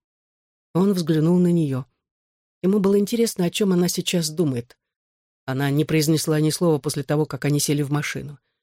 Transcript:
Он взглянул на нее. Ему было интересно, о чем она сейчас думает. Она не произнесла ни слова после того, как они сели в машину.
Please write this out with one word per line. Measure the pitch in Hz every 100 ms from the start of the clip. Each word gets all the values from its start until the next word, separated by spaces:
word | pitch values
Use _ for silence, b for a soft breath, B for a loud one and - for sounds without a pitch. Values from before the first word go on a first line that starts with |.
| _ _ _ _ _ _ _ 165
Он | 196
взглянул | 185 160 160 156 180
на | 175
нее. | 170 151 131 127 _ _ _ _ _ _ _
Ему | 185 208
было | 196 202
интересно, | 202 233 226 - 175
о |
чем | - 208
она | 180 175
сейчас | - 180 180 156
думает. | 156 160 127 120 _ _ _ _ _ _ _ -
Она | 131 143
не | 143 151
произнесла | 160 151 156 - 151
ни | 156
слова | - 175 151
после | 151 143
того, | 139 151 147
как | 135 143
они | 147
сели | - 147
в | 139
машину. | 147 147 139 135 143 _ _